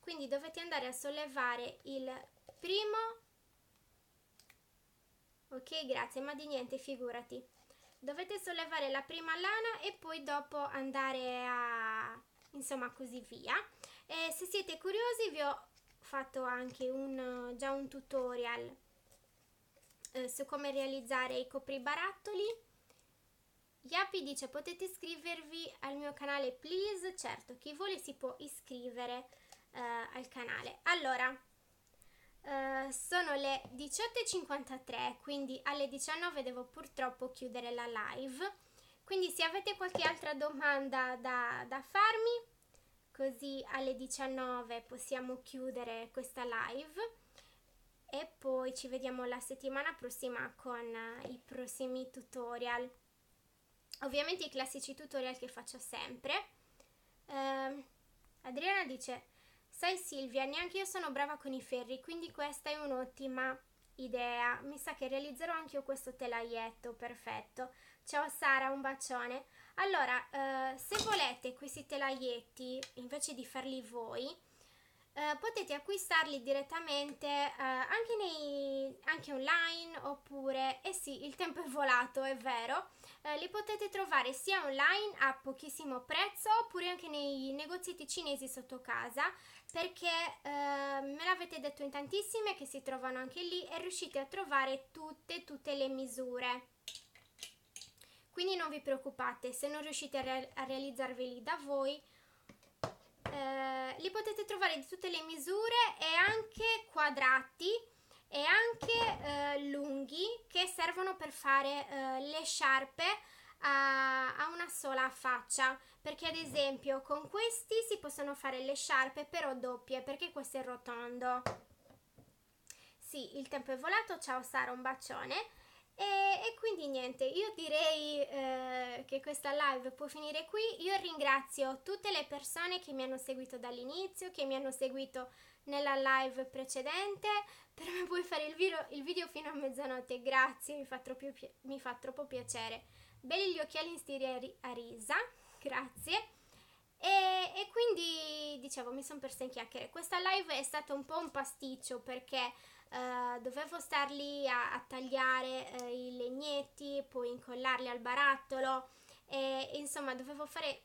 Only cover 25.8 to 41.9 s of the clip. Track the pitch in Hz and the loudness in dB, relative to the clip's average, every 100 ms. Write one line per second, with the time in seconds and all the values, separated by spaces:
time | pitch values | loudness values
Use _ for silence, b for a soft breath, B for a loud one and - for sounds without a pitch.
25.8 | 277 277 294 285 285 285 262 254 302 359 | -8 -4 -6 -6 -2 0 0 -2 -2 0
26.8 | 403 392 359 370 - - - 247 294 294 | 0 0 -4 -6 -6 -8 -12 -14 -12 -4
27.8 | 392 359 277 277 254 - 294 - - 254 | -4 -4 -6 -6 -6 -6 -12 -14 -10 -8
28.8 | 247 233 247 247 254 B B B B - | -8 -6 -4 -4 -8 B B B B -6
29.8 | 240 233 233 254 254 269 240 - - - | -2 -2 -4 -8 -10 -8 -4 -4 -4 -2
30.8 | - 349 277 247 254 262 - _ _ _ | 4 4 4 4 4 2 -12 _ _ _
31.8 | _ _ b b b b - 269 269 269 | _ _ b b b b -4 -2 0 0
32.8 | 269 262 - 359 339 277 277 269 - 254 | -2 -4 2 2 4 2 2 0 -2 -10
33.8 | 294 - 466 480 453 370 302 277 269 262 | -4 -2 0 0 0 0 -2 -4 -4 -10
34.8 | - 233 247 - - 285 269 262 285 285 | -6 -2 -2 -2 -4 -4 -2 -2 -2 0
35.8 | 277 269 - 320 349 294 254 247 247 - | 0 -2 -2 0 0 0 -4 -6 -10 -12
36.8 | 311 - 262 254 254 254 254 240 240 240 | -12 -2 -2 -2 -8 -6 -8 -6 -4 -4
37.8 | 240 226 208 - 269 262 381 403 B B | -2 -2 -2 -4 -6 -2 -4 -4 B B
38.8 | B B - 392 370 - 330 339 392 403 | B B -2 2 2 4 4 4 -2 0
39.8 | 370 - 320 330 311 285 294 285 294 277 | 0 4 4 4 -2 0 0 2 4 4
40.8 | 277 262 254 254 254 247 240 247 247 262 | 4 0 0 -2 -2 0 0 -2 -4 -6
41.8 | - | 0